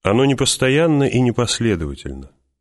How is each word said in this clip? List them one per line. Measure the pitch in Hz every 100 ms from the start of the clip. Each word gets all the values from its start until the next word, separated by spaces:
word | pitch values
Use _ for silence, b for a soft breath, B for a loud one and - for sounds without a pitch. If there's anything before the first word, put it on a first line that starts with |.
Оно | 95 110
непостоянно | 139 131 135 - 131 139 165 147
и | 135 123
непоследовательно. | 123 113 117 - 117 90 76 69 69 67 67 _ _ _